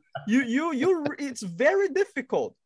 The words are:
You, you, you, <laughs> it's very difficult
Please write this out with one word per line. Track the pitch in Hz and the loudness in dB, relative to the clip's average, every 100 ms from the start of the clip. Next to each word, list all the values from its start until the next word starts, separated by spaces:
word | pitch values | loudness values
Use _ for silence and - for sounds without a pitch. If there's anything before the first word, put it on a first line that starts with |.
| _ - 202 | _ -12 0
You, | 247 | 2
you, | 240 262 330 | 2 -2 0
you, | 262 349 339 294 | 0 2 2 -2
<laughs> | 285 | -6
it's | 285 233 | -8 -8
very | 196 170 277 392 381 | -10 2 2 4 0
difficult | 370 403 277 - 170 107 _ | 0 -2 -4 -2 -2 -2 _